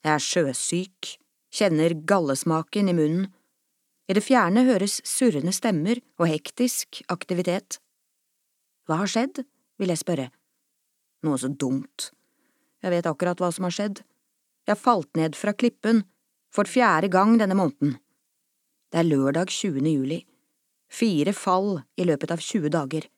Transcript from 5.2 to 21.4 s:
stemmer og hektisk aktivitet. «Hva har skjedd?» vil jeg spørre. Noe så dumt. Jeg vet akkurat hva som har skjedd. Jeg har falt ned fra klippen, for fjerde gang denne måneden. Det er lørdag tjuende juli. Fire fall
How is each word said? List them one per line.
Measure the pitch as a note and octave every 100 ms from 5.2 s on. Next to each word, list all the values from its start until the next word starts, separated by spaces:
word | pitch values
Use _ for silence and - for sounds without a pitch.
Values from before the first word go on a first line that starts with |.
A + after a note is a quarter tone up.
| B3 D3 E3
stemmer | G3 A#3+ F3 G#3+ A#3+ _ -
og | E3+
hektisk | D#3 - - B3 - - - -
aktivitet. | F3+ - F3+ F3+ F3+ _ - _ _ _ _ _ _ _ _ _ _ -
«Hva | D#3+
har | G3
skjedd?» | A3+ C4+ - B3 _ _ -
vil | F#3+
jeg | E3
spørre. | - D#3+ B2+ _ _ _ _ _ _ _ _ _
Noe | D#3 C3+
så | C3
dumt. | C#3 C3+ C3+ - - - _ _ _ _ _ _ _
Jeg | F#3+
vet | F3 E3+
akkurat | D3 F3+ F3
hva | F3+
som | E3 F3+
har | F3
skjedd. | G#3 G3 _ _ _ _ _ _ -
Jeg |
har | G#3
falt | B3+ G#3+ D3 D#3+
ned | D#3+ D3+
fra | G#3
klippen, | G#3 A#3+ - A3 A3+ G3 _ _ _ _
for | - G3+
fjerde | B3+ A#3 D#3+ F#3+
gang | F#3 G#3 A3+
denne | G3+ G3
måneden. | E3+ - D3 B2 _ _ _ _ _ _ _ _ _
Det | E3+
er | E3+
lørdag | C#3 C3+ D3 F#3+
tjuende | - G3+ C3+ D3+
juli. | D3 C3+ D#3+ _ _ _ _ _ _ _
Fire | - A#3 D#3+ D3+
fall | G3